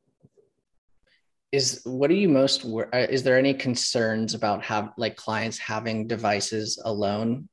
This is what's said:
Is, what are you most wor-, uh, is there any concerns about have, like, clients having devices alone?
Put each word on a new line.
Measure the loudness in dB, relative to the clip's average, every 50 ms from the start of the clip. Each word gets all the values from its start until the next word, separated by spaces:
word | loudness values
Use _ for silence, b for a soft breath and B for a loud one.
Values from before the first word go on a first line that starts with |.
| _ _ _ _ _ _ _ _ _ _ _ _ _ _ _ _ _ _ _ _ _ _ _ _ _ _ _ _ _ _
Is, | -2 0 0 0 -2 -6 -6
what | -6 -2 0 2 4
are | 4
you | 4 4 4
most | 6 6 4 4 2 -2 -4
wor-, | -4 -4 -4 -4 -2 0
uh, | 0 0 2
is | 0 0
there | 2 4 4 4
any | 4 4 2
concerns | 0 0 -2 -2 0 -2 0 0 2 2 2 0 0 -2 -2 -2
about | -2 0 0 0 -2 -2
have, | -2 -2 -2 -2 -4 -6
like, | -4 -4 -4 -4
clients | -6 -6 -4 -2 -2 -2 -4 -6 -8
having | -8 -6 -6 -4 -4 -4 -4 -4 -2
devices | -4 -2 0 2 2 2 2 0 -2 -4 -4 -4 -4 -6 -6 -4
alone? | -4 -2 0 0 0 0 0 0 -2 -2 -4 -6 -10